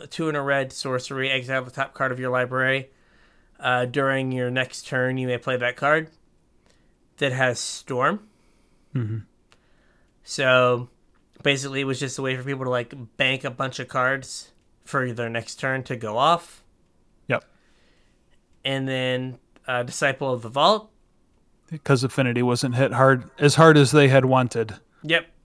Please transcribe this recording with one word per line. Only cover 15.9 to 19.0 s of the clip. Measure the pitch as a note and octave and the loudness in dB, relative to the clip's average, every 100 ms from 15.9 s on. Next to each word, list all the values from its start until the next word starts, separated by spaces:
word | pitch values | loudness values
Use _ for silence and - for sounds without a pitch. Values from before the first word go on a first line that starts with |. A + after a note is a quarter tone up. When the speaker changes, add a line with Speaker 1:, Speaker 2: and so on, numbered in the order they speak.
| B2 | -8
Speaker 1:
go | A2 A2 | -6 0
off. | D3 E3+ - - _ _ _ _ _ _ - | 2 0 -4 -20 _ _ _ _ _ _ -4
Speaker 2:
Yep. | A#2+ - _ _ _ _ _ _ _ _ _ _ _ C3+ | -4 -4 _ _ _ _ _ _ _ _ _ _ _ -6
Speaker 1:
And | C3+ C3+ | -4 -2
then, | C3 | -2